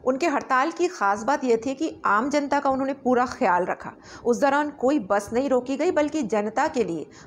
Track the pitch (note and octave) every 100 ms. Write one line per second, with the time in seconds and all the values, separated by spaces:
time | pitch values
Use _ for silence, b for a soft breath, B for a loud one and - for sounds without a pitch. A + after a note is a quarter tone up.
0 | - C4 E4+ C#4 - B3+ D4 E4 F4 F4+
1 | G3 G#3 A3+ D4 B3+ A3+ C4 C4+ D#4+ -
2 | - D4+ C#4 D4 C#4+ C#4+ C#4 C4+ C4+ C4+
3 | A#3+ B3 B3 - G#3+ F3 F3+ - - -
4 | B B A3 A3+ C#4 C#4 D4 C#4+ B3 D4+
5 | F#3+ G3+ G3+ A3+ C4+ B3+ B3+ C4+ E4 D#4+
6 | D4 D#4 A3+ A3 G#3+ A3 D4+ C4 F#3+ E3
7 | - B